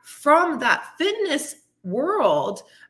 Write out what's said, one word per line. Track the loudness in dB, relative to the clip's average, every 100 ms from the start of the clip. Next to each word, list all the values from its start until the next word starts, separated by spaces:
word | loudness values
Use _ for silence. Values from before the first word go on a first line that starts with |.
from | -20 -2 4 4 4 0
that | 0 0 -2 -4
fitness | -2 -2 -2 -2 -4 -12 _ _
world, | -6 -2 0 2 2 2 -2 -8 -14 -20